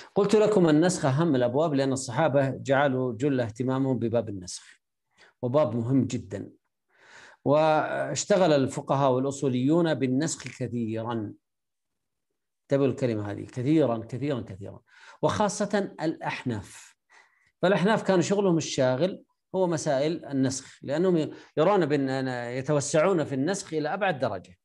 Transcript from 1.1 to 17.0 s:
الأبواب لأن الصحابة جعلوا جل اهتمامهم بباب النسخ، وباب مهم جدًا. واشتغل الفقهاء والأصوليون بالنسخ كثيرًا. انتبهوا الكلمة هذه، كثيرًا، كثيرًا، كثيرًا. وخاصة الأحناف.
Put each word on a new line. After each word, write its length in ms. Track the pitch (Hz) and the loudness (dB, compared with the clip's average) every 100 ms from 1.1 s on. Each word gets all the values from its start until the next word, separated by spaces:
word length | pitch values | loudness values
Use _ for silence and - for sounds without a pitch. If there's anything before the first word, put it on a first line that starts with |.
| 135 170 127 | 2 2 2
الأبواب 380 | 123 127 165 | 2 2 0
لأن 200 | 139 135 | 0 0
الصحابة 560 | 127 - 117 160 139 135 | -2 -4 0 2 2 0
جعلوا 640 | 110 117 135 143 131 127 | -2 0 2 4 2 -2
جل 280 | 107 143 131 | -2 -2 0
اهتمامهم 580 | 117 - 127 131 135 123 | -2 -4 -4 -2 0 -2
بباب 300 | 113 117 107 | 0 -2 -4
النسخ، 520 | 101 90 - - - _ _ _ _ _ _ | -8 -12 -16 -18 -20 _ _ _ _ _ _
وباب 340 | 123 139 147 117 | 0 2 2 0
مهم 300 | 117 135 113 | 0 2 0
جدًا. 440 | 120 92 101 104 - _ _ _ _ _ - - - 127 | -2 -8 -10 -12 -18 _ _ _ _ _ -20 -20 -8 0
واشتغل 1080 | 147 156 156 127 135 135 147 - 202 180 | 2 4 2 0 -4 -4 -6 0 4 6
الفقهاء 580 | 147 131 147 143 139 139 | 4 2 -2 -2 2 2
والأصوليون 840 | 127 139 135 143 123 131 165 165 | 2 -2 -2 -2 0 2 2 2
بالنسخ 500 | 139 127 131 160 - | 0 0 0 -2 -4
كثيرًا. 920 | - - 120 120 113 110 113 117 104 - _ _ _ _ _ _ _ _ _ _ _ _ | -10 -8 -6 -4 -4 -4 -4 -6 -6 -12 _ _ _ _ _ _ _ _ _ _ _ _
انتبهوا 240 | _ 139 139 | _ 0 0
الكلمة 440 | - 127 110 104 | 0 -2 -2 -6
هذه، 140 | 104 101 | -8 -10
كثيرًا، 520 | - 123 160 131 113 | -6 0 2 2 0
كثيرًا، 440 | 107 123 143 127 | -6 -8 -4 -6
كثيرًا. 380 | 95 95 98 98 _ - - - | -8 -12 -14 -16 _ -20 -20 -4
وخاصة 680 | - - 208 - 202 208 202 - | -2 2 0 0 -2 -2 -2 -4
الأحناف. 920 | 160 - 151 - 131 107 92 - - _ | -6 -4 -8 -6 -6 -6 -8 -18 -20 _